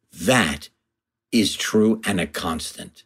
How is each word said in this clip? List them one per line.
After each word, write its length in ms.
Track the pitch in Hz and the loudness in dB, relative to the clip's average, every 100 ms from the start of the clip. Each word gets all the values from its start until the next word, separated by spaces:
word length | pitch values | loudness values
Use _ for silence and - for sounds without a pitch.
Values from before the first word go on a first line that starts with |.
| _ | _
That 560 | 82 95 127 80 73 - _ _ _ _ _ _ | -4 2 2 2 -4 -12 _ _ _ _ _ _
is 240 | 117 95 | 2 2
true 460 | - - 107 110 110 | -2 0 4 4 2
and 160 | 101 95 | 0 -2
a 60 | 82 | -2
constant. 800 | - 87 80 - - - - | -4 -6 -6 -8 -12 -18 -20